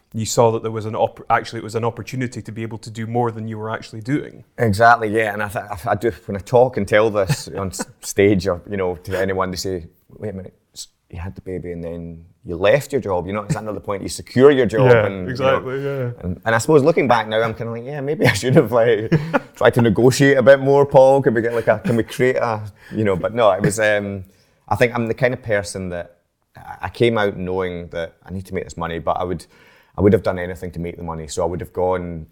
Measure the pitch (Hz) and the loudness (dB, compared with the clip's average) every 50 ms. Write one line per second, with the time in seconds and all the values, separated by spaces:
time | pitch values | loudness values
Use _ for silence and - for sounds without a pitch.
0 | _ _ - 110 110 - - 135 120 113 113 110 110 113 113 110 104 110 113 - | _ _ -8 -8 -6 -2 2 4 4 4 2 0 -4 -6 -6 -6 -6 -6 -2 -2
1 | 113 110 - - - - 113 117 - - 117 110 101 110 104 113 117 117 - 117 | -2 -2 -4 -6 -4 -2 -2 -2 -2 -4 -10 -12 -10 -8 -6 -4 -4 -4 -4 -6
2 | 104 - - 127 127 117 - 113 - - 107 110 113 110 113 104 - 113 104 117 | -10 -10 -8 -8 -8 -8 -8 -10 -14 -12 -10 -10 -10 -10 -10 -14 -14 -14 -12 -10
3 | 113 110 113 123 120 117 110 113 110 113 110 107 107 110 110 - - - 117 113 | -8 -4 -2 -2 -2 -2 -4 -6 -10 -10 -10 -10 -8 -8 -8 -10 -10 -14 -16 -12
4 | 104 120 147 143 - 60 - - - _ _ - 120 113 95 104 113 117 120 117 | -6 -6 -4 -4 -6 -8 -14 -20 -20 _ _ -2 0 0 2 6 6 6 6 6
5 | 113 107 104 113 110 104 101 104 107 101 95 110 98 104 104 95 - 101 104 95 | 2 0 0 0 0 0 -2 -4 -6 -6 -6 -8 -10 -10 -12 -8 -4 -2 -2 0
6 | 117 117 - - - - 101 95 - - 127 120 127 127 - 107 98 98 110 107 | 0 -2 -4 -4 -8 -10 -10 -10 -2 2 4 4 4 4 2 -2 -2 2 2 4
7 | 110 110 101 104 95 92 143 - - 87 82 95 98 92 - - - - - _ | 4 2 2 0 0 0 -2 -4 -6 -8 -8 -6 -6 -6 -6 -8 -10 -12 -14 _
8 | - - - - 98 101 107 90 90 98 87 85 - - 104 98 92 90 90 80 | -14 -4 0 2 4 4 4 2 0 -2 -4 -6 -8 -8 -6 -4 -4 -4 -6 -8
9 | - 98 92 92 95 95 95 95 95 92 90 90 - 98 92 87 82 82 _ _ | -8 -6 -4 -4 -2 -2 -2 -2 -4 -4 -6 -6 -6 -6 -6 -8 -10 -14 _ _
10 | _ _ - - 104 107 95 95 92 - - _ _ _ _ - - - _ _ | _ _ -18 -14 -12 -12 -10 -12 -14 -16 -20 _ _ _ _ -20 -20 -20 _ _
11 | _ _ - 85 82 98 92 - - 95 92 87 80 87 87 85 85 82 85 85 | _ _ -14 -14 -12 -12 -14 -14 -12 -10 -10 -10 -10 -10 -10 -10 -10 -10 -10 -10
12 | 85 85 82 80 85 - _ _ - 104 87 82 95 104 123 143 - - 143 127 | -12 -14 -14 -16 -20 -20 _ _ -12 -10 -4 2 4 4 4 4 2 -2 -4 -4
13 | 98 101 92 90 80 90 101 107 101 101 - 104 107 110 101 95 - 107 101 95 | -2 -2 -2 -2 -2 -4 -6 -6 -4 -4 -6 -6 -6 -6 -8 -8 -6 -6 -6 -6
14 | 95 92 - - - - - 123 131 147 143 131 123 95 107 - 131 123 120 113 | -8 -10 -10 -12 -14 -4 4 6 8 8 8 6 4 2 2 4 6 6 6 6
15 | 104 101 98 95 92 92 127 123 131 135 135 - - 127 131 139 139 139 139 135 | 4 2 -2 -6 -8 -8 -4 -2 0 0 0 0 -2 -6 -8 -6 -6 -6 -6 -6
16 | 127 120 120 - - 90 90 - - 113 113 113 - - 160 143 127 160 170 208 | -6 -6 -8 -8 -8 -8 -8 -6 -2 -2 -2 0 2 4 4 6 6 4 2 2
17 | 151 123 120 113 110 110 110 110 113 110 107 - 120 117 113 117 120 131 147 147 | 2 2 2 2 0 0 -2 0 0 -2 -4 -6 -8 -10 -10 -10 -12 -12 -10 -8
18 | 135 143 160 - - 123 104 101 120 127 139 165 131 104 120 117 113 123 113 104 | -6 -6 -2 0 2 2 2 0 0 2 4 4 4 4 4 2 4 4 2 2
19 | 110 - 170 147 151 165 - 277 - - - - - 117 - 127 117 117 95 110 | 2 0 0 0 0 -2 -4 -4 -4 -6 -2 2 4 4 4 4 4 4 4 4
20 | 117 131 123 - 139 139 135 131 117 135 139 135 135 139 139 143 139 139 - 135 | 4 4 4 6 4 6 6 6 8 8 8 8 6 4 4 4 4 4 6 6
21 | 131 135 135 139 131 139 110 117 110 117 117 117 113 123 110 107 - 185 117 113 | 6 8 6 4 4 2 0 0 0 0 -2 0 2 2 2 2 0 0 0 0
22 | 110 - - - 127 127 123 - 120 117 107 107 107 101 - _ - - - 107 | 0 -2 -2 0 0 2 2 0 0 -2 -2 -4 -8 -12 -16 _ -18 -8 -4 -2
23 | 107 101 95 85 - - 110 120 113 101 92 98 104 107 101 110 107 107 104 104 | 0 0 0 0 -2 -2 0 2 4 4 4 4 2 0 0 2 2 2 2 0
24 | 101 101 98 98 95 - _ _ _ _ _ _ _ - 104 - 127 117 117 120 | -2 -4 -6 -10 -12 -14 _ _ _ _ _ _ _ -6 0 0 0 0 0 -2
25 | 117 113 113 - 135 123 127 120 - 117 104 101 98 - - 98 95 90 87 85 | -2 -4 -2 0 0 -2 -2 -4 -4 -2 -2 -2 -2 -4 -8 -8 -8 -8 -8 -8
26 | 85 - _ _ _ _ _ _ _ _ _ - - - - - - 92 - - | -10 -12 _ _ _ _ _ _ _ _ _ -20 -20 -18 -14 -12 -12 -10 -2 2
27 | 120 120 113 110 104 101 - - 90 90 90 95 92 90 87 87 87 85 85 85 | 2 2 2 2 0 0 -2 -4 -6 -4 -4 -4 -4 -4 -6 -10 -12 -10 -8 -8
28 | 82 82 - _ _ 82 90 95 95 - 95 87 - - - 85 82 85 82 82 | -8 -8 -10 _ _ -12 -12 -12 -10 -8 -8 -8 -8 -8 -8 -8 -6 -6 -6 -4
29 | - 90 - 92 90 90 90 82 - - _ _ _ _ _ _ _ _ _ - | -4 -4 -4 -2 -4 -6 -6 -8 -10 -14 _ _ _ _ _ _ _ _ _ 2
30 | 92 104 104 98 - 104 92 90 87 90 92 87 92 87 82 82 85 87 85 82 | 4 4 4 4 2 -2 -4 -4 -6 -8 -8 -10 -12 -12 -10 -8 -8 -8 -10 -10
31 | 87 82 80 80 80 76 - 92 87 85 90 85 90 - - 92 90 92 92 90 | -10 -10 -10 -10 -12 -10 -6 -4 -4 -4 -4 -6 -10 -8 -6 -2 -2 -2 -2 -2
32 | 87 87 85 80 80 - | -4 -8 -10 -12 -14 -16